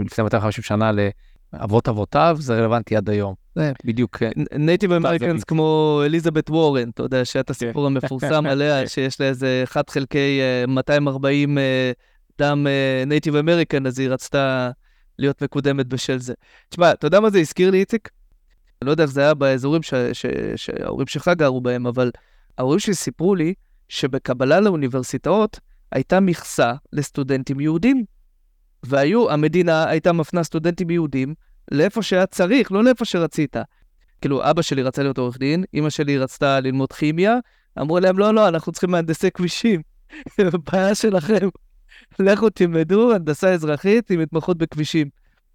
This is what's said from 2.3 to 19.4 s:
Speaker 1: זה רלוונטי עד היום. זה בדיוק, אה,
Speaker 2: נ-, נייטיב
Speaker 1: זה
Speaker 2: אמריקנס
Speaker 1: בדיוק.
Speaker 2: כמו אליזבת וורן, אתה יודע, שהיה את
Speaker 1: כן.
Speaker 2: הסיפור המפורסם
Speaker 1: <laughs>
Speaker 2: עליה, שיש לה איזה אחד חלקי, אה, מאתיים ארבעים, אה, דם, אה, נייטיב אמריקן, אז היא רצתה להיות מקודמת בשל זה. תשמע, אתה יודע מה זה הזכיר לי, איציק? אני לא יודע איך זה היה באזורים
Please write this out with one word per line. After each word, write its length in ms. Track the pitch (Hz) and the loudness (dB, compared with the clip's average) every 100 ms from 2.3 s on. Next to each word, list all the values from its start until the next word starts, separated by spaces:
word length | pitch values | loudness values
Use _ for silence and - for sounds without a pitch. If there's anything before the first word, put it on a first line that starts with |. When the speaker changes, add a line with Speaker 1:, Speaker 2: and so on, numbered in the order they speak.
| 156 | 0
Speaker 1:
זה 140 | 139 | -2
רלוונטי 420 | 113 113 117 107 107 | 0 0 0 0 -2
עד 140 | 98 | 0
היום. 240 | 104 101 95 _ | -2 -4 -8 _
זה 180 | - 151 127 | -4 -4 -4
בדיוק, 380 | 120 113 123 - | -4 -2 -2 -2
אה, 80 | 113 - | -4 -4
Speaker 2:
נ-, 300 | 151 - 151 | -6 -2 0
נייטיב 240 | 180 202 | 2 2
Speaker 1:
זה 60 | 175 | 2
Speaker 2:
אמריקנס 340 | 170 170 - | 0 0 0
Speaker 1:
בדיוק. 180 | 160 104 | -2 -2
Speaker 2:
כמו 520 | 160 156 156 156 147 | 0 2 2 2 2
אליזבת 460 | 147 165 165 156 151 | 0 0 0 -2 0
וורן, 400 | 156 156 139 120 | 2 2 2 -2
אתה 120 | - | -6
יודע, 220 | 127 131 | -4 -2
שהיה 160 | 123 139 | -2 -2
את 60 | 131 | -4
Speaker 1:
כן. 40 | |
Speaker 2:
הסיפור 360 | 139 120 131 143 | -6 -6 -2 -2
המפורסם 600 | 135 131 131 139 156 151 | -2 -4 -4 -2 0 0
Speaker 1:
<laughs> 40 | |
Speaker 2:
עליה, 380 | 139 147 143 131 | 0 0 0 -2
שיש 320 | - 135 - | -4 -4 -2
לה 60 | 139 | -2
איזה 340 | 127 131 127 | -2 -2 0
אחד 260 | 127 151 147 | -2 -4 -4
חלקי, 500 | 147 139 147 139 139 | -4 -2 -2 0 0
אה, 260 | 131 127 123 | 0 0 0
מאתיים 420 | 131 131 147 143 | -2 2 2 0
ארבעים, 500 | 135 139 143 143 143 | 0 0 2 2 0
אה, 340 | 135 131 127 123 _ _ _ - | 0 0 -2 -4 _ _ _ -2
דם, 280 | 143 147 143 | 0 2 0
אה, 380 | 139 135 131 131 | 0 0 0 0
נייטיב 300 | 151 156 147 | 0 0 0
אמריקן, 500 | 151 170 156 147 135 | 2 2 2 -2 -2
אז 120 | 127 | -2
היא 100 | 131 | -2
רצתה 640 | 127 - 143 135 131 123 123 _ _ _ - | -4 -4 -2 0 -2 -4 -8 _ _ _ -4
להיות 240 | 139 139 | -2 -2
מקודמת 440 | 143 143 139 139 127 | -4 -2 0 0 -2
בשל 320 | 127 - 131 | -4 -4 -6
זה. 160 | 123 120 _ _ _ | -6 -14 _ _ _
תשמע, 240 | - 170 | 2 4
אתה 140 | - 151 | 4 4
יודע 140 | 185 | 4
מה 100 | 214 | 4
זה 80 | 196 | 4
הזכיר 320 | 156 - 180 | 2 2 2
לי, 80 | 190 | 2
איציק? 300 | 196 226 - _ _ _ _ _ _ _ | 0 -2 -6 _ _ _ _ _ _ _
אני 40 | 127 | -2
לא 40 | |
יודע 140 | 160 | 0
איך 80 | 156 | 2
זה 80 | 135 | 2
היה 140 | 143 | 2
באזורים 480 | 151 | 4